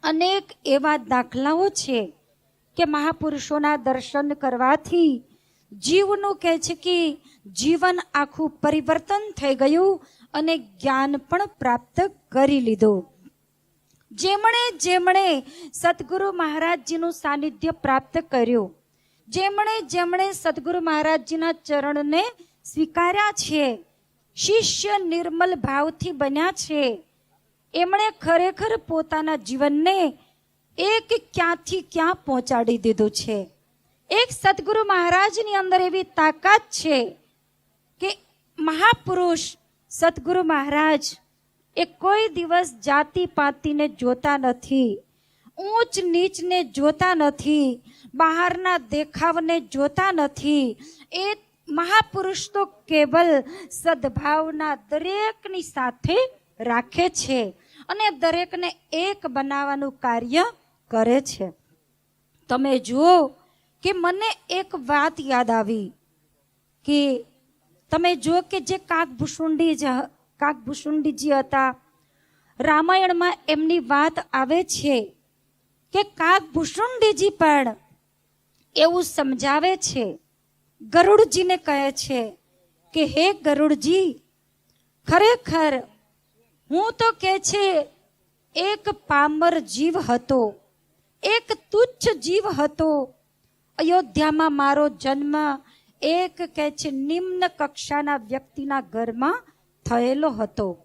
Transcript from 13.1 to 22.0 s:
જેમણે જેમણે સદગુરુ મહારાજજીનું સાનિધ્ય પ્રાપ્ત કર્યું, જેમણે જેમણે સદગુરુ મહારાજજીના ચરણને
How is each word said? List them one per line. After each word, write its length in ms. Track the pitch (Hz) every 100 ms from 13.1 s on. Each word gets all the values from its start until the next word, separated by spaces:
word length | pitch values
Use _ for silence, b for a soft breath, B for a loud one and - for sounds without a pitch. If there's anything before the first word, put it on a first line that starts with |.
| _ - _ _ _ _ _ _ _ _
જેમણે 680 | 208 349 403 440 466 480 330
જેમણે 680 | 359 359 359 370 381 294 262 330 330
સદગુરુ 580 | - 339 339 269 370 392
મહારાજજીનું 800 | 359 320 302 330 339 240 330 339
સાનિધ્ય 600 | 330 302 285 302 - 320
પ્રાપ્ત 460 | 320 269 262 269 330
કર્યું, 580 | 330 262 233 240 196 - _ _ _ _ _
જેમણે 540 | 277 381 403 427 440
જેમણે 500 | 302 349 349 359 392
સદગુરુ 480 | 381 330 320 269 359
મહારાજજીના 720 | 330 302 311 320 320 320 330
ચરણને 720 | 330 - 294 277 294